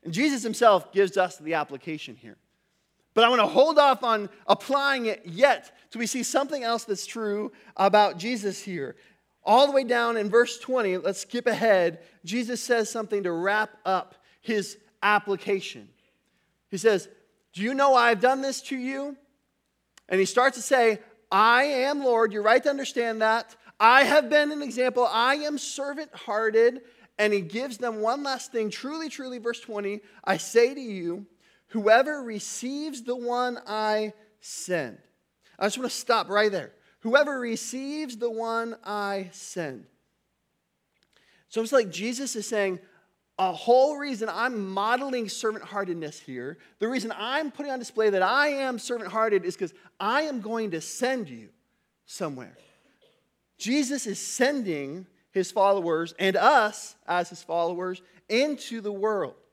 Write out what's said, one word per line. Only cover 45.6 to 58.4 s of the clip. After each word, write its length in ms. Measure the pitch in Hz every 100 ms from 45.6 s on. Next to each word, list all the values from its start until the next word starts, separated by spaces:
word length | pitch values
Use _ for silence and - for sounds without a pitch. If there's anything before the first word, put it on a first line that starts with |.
| - 202 196 170 156 -
here, 380 | - 127 127 165 _ _
the 80 | 220
reason 260 | 262 214 -
I'm 360 | 214 269 302
putting 200 | - 285
on 80 | 262
display 300 | 240 - 220
that 140 | 196
I 260 | 185 254 294
am 300 | 277 269 240
servant-hearted 680 | - 240 220 220 220 202 175
is 100 | 175
'cause 180 | 180 - _ _
I 240 | 196 254
am 180 | 311 262
going 300 | 208 226 220
to 100 | 165
send 480 | 156 - 247 262 180
you 200 | 120 107 _ _ _ _ _ _
somewhere." 520 | - 170 135 120 - _ _ _ _ _ _ _ _ _ _
Jesus 500 | 202 277 262 277 226
is 120 | 175
sending 880 | - - 254 294 208 156 139 160 185 _ _
his 220 | - 180
followers 600 | - 196 196 170 160 165 -
and 180 | 190 180
us 600 | 220 294 214 208 - - -
as 240 | 175 170
his 140 | 170
followers 580 | - 165 170 175 185 180 _ _ _
into 540 | 220